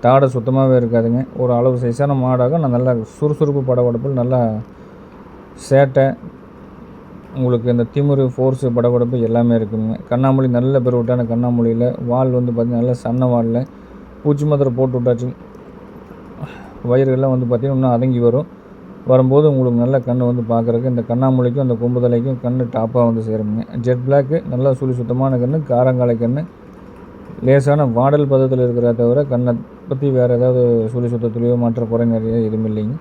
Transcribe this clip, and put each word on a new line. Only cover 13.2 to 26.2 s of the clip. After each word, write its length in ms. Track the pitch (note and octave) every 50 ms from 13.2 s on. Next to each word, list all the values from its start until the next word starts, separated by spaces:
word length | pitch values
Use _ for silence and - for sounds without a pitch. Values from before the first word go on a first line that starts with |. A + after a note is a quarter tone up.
| B2+
வால்ல 320 | B2+ A#2+ A#2+ A#2 A2+ A2+ A#2+ C3+ - - - - - - - - - - -
பூச்சி 260 | - D3 D3 C#3+ D3
மாத்திரை 280 | D3+ D3+ C#3 C#3 C3 A#2+
போட்டு 240 | B2 C3 B2+ B2
விட்டாச்சு. 320 | B2+ A#2+ B2+ B2 A2+ B2 B2+ B2+ - - - - - - - - - - - - - - - - - - - - - - - - - - - - - -
வயிறுகள்லாம் 520 | B2 A#2+ C3 C3+ C3+ C3 C3 C3+ C3+ C3
வந்து 120 | B2+ B2+
பார்த்தீங்கன்னா, 320 | A#2 B2 A2+ B2 C#3 C3+ C3
இன்னும் 160 | C3 B2+ A#2+
அதங்கி 260 | A#2 B2+ C3 B2+ A#2+
வரும். 260 | A#2+ A#2 A2+ C3+ - - - - - - - - - - - - -
வரும்போது 380 | - C3 B2+ C3 C3 C3+ C#3+ D3+
உங்களுக்கு 320 | D3+ C#3 C3 B2+ B2 A#2+ A#2
நல்ல 180 | A#2+ B2 C3+ C3+
கண்ணு 240 | A#2 B2+ A#2+ B2+ B2
வந்து 180 | A#2+ B2 B2 A#2
பார்க்குறதுக்கு 480 | A2 A#2 A#2 A#2 A#2+ A#2 A#2 B2 C3
இந்த 120 | B2 A#2+ A2+
கண்ணாமூலிக்கும் 560 | A#2 A#2 B2 C3 C3 C3 B2+ B2 B2 A#2+ C#3 C3+
அந்த 120 | B2+ A#2+
கொம்பு 240 | A2 A#2+ A#2+ B2 B2
தலைக்கும் 380 | A#2+ A#2+ A#2+ A#2 A#2+ C3+ C3 B2
கண்ணு 220 | B2 B2 B2 B2+ B2+ A#2
டாப்பா 300 | - - A2+ A2+ B2 B2 A#2+
வந்து 160 | A#2 A2+ A2+
சேருங்க. 400 | A2 A2+ A2 A2 G#2+ G#2+ G#2+ A2+ A#2 - - B2
ஜெட் 220 | A2+ B2 B2+ B2 B2
பிளாக்கு, 340 | C3 C#3 C#3+ C3+ C3 D3+ E3 - -
நல்லா 200 | C3+ B2 C3 C#3 C3
சுழி 200 | B2+ C#3 C3 B2+
சுத்தமான 440 | B2 A#2+ A2+ A#2+ B2+ C3+ C3+ C3
கண்ணு, 200 | A#2+ A#2+ B2+ D3 D#3+ D3
காரங்காலை 480 | C3 B2 A#2+ B2+ C3 B2+ B2+ B2 B2 A#2+
கண்ணு. 240 | A2